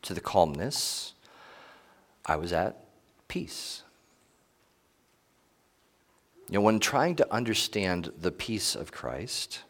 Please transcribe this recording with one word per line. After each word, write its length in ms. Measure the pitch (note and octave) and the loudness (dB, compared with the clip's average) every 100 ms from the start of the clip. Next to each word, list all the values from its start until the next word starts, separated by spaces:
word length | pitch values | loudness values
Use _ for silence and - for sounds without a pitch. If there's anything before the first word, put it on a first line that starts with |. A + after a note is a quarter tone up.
to 100 | - | -6
the 80 | F2 | -6
calmness, 920 | - G2 E2 C#2+ A2+ - - - - - - - - - - - - - _ _ - | 2 4 4 4 -4 -2 -4 -4 -8 -16 -20 -20 -20 -20 -20 -20 -20 -20 _ _ -2
I 120 | D#2 | -2
was 160 | E2+ | 2
at 240 | E2+ F#2 - - _ _ _ _ | 0 0 -4 -18 _ _ _ _
peace. 560 | F3+ - - - - - _ _ _ _ _ _ _ _ _ _ _ _ _ _ _ _ _ _ _ _ _ _ _ _ - - | -8 -6 -10 -10 -12 -16 _ _ _ _ _ _ _ _ _ _ _ _ _ _ _ _ _ _ _ _ _ _ _ _ -20 -2
You 60 | F#3+ | 4
know, 60 | |
when 180 | G3+ A2 | 6 6
trying 380 | - C#3 D#3+ D#3+ | 2 4 2 4
to 140 | C3+ | 2
understand 800 | A2+ A#2 G#2+ - G#2+ F#2+ F2+ D#2 - | 2 0 0 0 0 2 0 -2 -4
the 120 | F2 | -4
peace 420 | - - G#2+ - | -4 -4 -2 -2
of 180 | - - | -4 -8
Christ 680 | - - C2+ A#2 - - - | -8 -6 -6 -6 -6 -8 -10